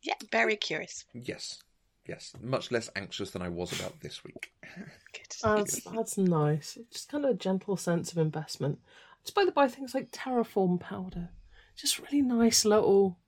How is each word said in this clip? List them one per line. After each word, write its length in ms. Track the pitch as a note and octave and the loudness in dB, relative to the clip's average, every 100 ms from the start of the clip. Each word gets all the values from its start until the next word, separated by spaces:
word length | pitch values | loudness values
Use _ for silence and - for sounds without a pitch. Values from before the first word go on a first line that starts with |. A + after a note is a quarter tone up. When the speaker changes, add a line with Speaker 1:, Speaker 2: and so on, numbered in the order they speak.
Speaker 1:
Yeah, 140 | D#4 E4+ G#3+ | -6 -6 -2
very 240 | A3+ A3+ | 2 2
curious. 500 | G#3+ - D#3 D#3+ - - | 0 -2 -4 -6 -12 -14
Speaker 2:
Yes. 480 | A#2+ B2 - - - - _ _ _ - | -12 -10 -10 -10 -14 -20 _ _ _ -16
Yes. 280 | - - C3 | -14 -14 -14
Much 300 | A#2+ C3 - | -4 -4 0
less 180 | A#2+ A2+ | -2 -2
anxious 360 | - G2 - G2 | -10 -10 -8 -8
than 100 | F#2+ | -6
I 60 | F2+ | -6
was 240 | F2 F2 | -4 -4
about 260 | - F#2+ - | -4 -8 -10
this 220 | D2+ - | -14 -14
week. 300 | - - - _ | -16 -16 -18 _
<laughs> 140 | - - G3+ - - | -20 -16 -18 -18 -20
Speaker 1:
Good. 240 | - - - | -20 -16 -2
Speaker 3:
That's, 400 | A3+ G#3+ G#3 - | 2 2 2 -4
that's 360 | - A3 A3 - | -6 -6 -4 0
nice. 600 | F#3+ E3 D3 D3+ - - A#3 | 2 4 4 2 -2 -14 -14
Just 160 | - - | -14 -8
kind 160 | D4 | -2
of 60 | C#4+ | 0
a 20 | |
gentle 420 | G3 F#3+ F#3+ - F#3+ | 0 0 -2 -2 -4
sense 360 | - E3+ D3+ | 0 0 0
of 60 | E3+ | 0
investment. 600 | D#3 D#3 D#3 - C3+ - _ - - - | 0 0 -8 -4 -4 -4 _ -20 -20 -18
Just 100 | - | -4
by 120 | - F#4 | 2 2
the 60 | |
by, 160 | D4 C#4 | 6 4
things 260 | B3+ C4 | 2 -6
like 160 | C4 - | -6 -6
Terraform 680 | - - B3 A3+ - F#3+ F3 | -10 -2 0 0 2 2 2
powder. 520 | - G3 F#3 F3 F3 - - - - | -2 -10 -8 -10 -10 -14 -20 -20 -20
Just 240 | - C#4 - | -8 -4 -4
really 220 | - C#4+ | 0 2
nice 460 | C4 A#3 A#3 A3+ G#3+ | 2 6 6 6 6
little 500 | G#3+ - G3 G3 F3 | 6 8 6 6 2